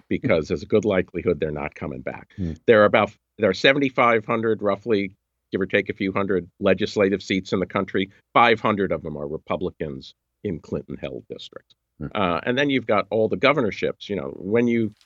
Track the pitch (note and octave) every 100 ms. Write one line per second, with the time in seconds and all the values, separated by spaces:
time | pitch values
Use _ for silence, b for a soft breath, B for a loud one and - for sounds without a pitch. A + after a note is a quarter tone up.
0 | - F2+ C3 F2 D#2 E2+ - A2 G#2+ F#2+
1 | E2+ F2+ D#2+ D#2+ D#2+ D2+ D2 - D#2+ C2
2 | C2 B1+ - - F2+ D2+ - A2+ G#2 A2+
3 | G2+ - _ - G#2 F#2+ C#3 C#3 C#3 C3+
4 | A#2+ A#2 - A#2 A2+ G#2+ G2+ G2 A#2 G#2+
5 | G2 G2 _ _ _ G2+ F#2+ G#2 G2 G2+
6 | G2 F#2+ G2 G2+ F2 - G2 F#2+ G#2+ -
7 | G2 G2 - G2 F#2 G2+ F2+ - F#2+ G#2
8 | G2 b b C3+ A#2+ A2+ A#2+ G#2 F#2 E2
9 | D#2+ D2 C#2+ D2+ - E2+ F2+ - D#2 C2+
10 | - - _ _ G#2+ D#2+ - D#2 - C#2+
11 | C#2+ B1 G#1+ - - - _ _ _ -
12 | D2+ - F#2 E2+ - B2 C#3+ C3+ A2 G#2+
13 | - A2 A2 F#2 C3 C#3+ A2+ - C#2+ -
14 | - G2 C#2 - F#2 A2+ A#2+ A#2 A2 G#2+